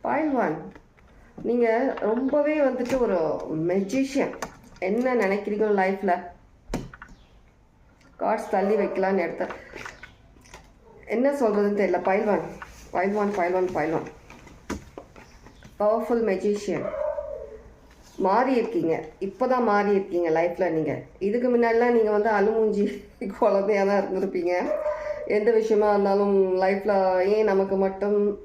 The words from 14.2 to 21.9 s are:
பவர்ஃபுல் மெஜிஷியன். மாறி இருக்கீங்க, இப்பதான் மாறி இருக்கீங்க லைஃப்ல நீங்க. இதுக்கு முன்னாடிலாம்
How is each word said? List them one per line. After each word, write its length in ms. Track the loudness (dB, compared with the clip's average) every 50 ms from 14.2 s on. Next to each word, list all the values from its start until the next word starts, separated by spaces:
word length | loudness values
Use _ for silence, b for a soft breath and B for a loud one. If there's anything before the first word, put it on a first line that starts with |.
| -20 -20 -20 -20 -20 -20 -20 -20 -14 -14 -12 -12 -12 -16 -20 -20 -20 -20 -20 -20 -20 -20 -20 -20 -20 -20 -20 -20 -20 -20 -6 0
பவர்ஃபுல் 440 | 2 2 2 2 0 0 0 0 2 0
மெஜிஷியன். 560 | 0 0 0 -2 -2 -2 -2 -4 -4 -4 -4 -6 -6 -4 -4 -4 -4 -6 -8 -8 -10 -12 -12 -14 -16 -20 -20 -20 -20 -20 -20 -20 -20 -20 -20 -20 -6 -2 0
மாறி 260 | 2 4 2 2 2 2 0
இருக்கீங்க, 340 | 0 0 -2 -2 0 0 -2 -2 -4 -10 -12 -8 -8
இப்பதான் 420 | -8 -4 -4 0 0 0 0 2 2
மாறி 180 | 2 2 2 2 2 0
இருக்கீங்க 300 | 0 -2 -2 -2 0 2 2 2
லைஃப்ல 300 | 2 0 0 0 -2 0 0
நீங்க. 180 | 0 -2 -2 -4 -6 -10 -14 -12 -4 -4 -2
இதுக்கு 200 | 0 0 0 2 2
முன்னாடிலாம் 420 | 4 2 4 4 4 4 4